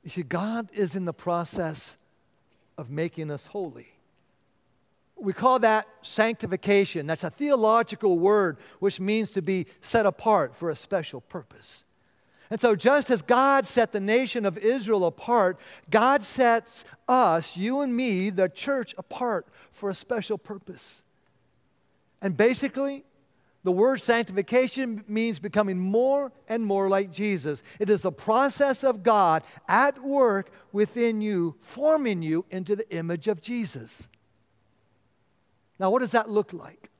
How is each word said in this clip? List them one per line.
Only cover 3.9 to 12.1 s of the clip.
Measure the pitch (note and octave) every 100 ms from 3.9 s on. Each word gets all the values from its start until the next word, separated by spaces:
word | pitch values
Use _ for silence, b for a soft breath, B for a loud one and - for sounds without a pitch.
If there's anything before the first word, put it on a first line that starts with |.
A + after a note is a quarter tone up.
| _ _ _ _ _ _ _ _ _ _ _ _ -
We | G3+
call | - C4 B3+
that | A3+ G#3+ - _
sanctification. | - - A3 A3+ G3+ F#3 - G3+ G3 E3+ D3
That's | E3 F3
a |
theological | - D4 C4+ G#3+ A#3 - G#3 G#3+ E3+
word | F#3 G#3+ F#3 C#3 B B
which | G3 -
means | F#3+ A3 G#3
to | G3
be | E3 F#3 E3 b
set | - A3+ G3+
apart | - A3+ G3+ C3+ -
for | E3+
a | D3
special | - F#3+ D#3 B2+
purpose. | _ F3 B2 - - - _ _ b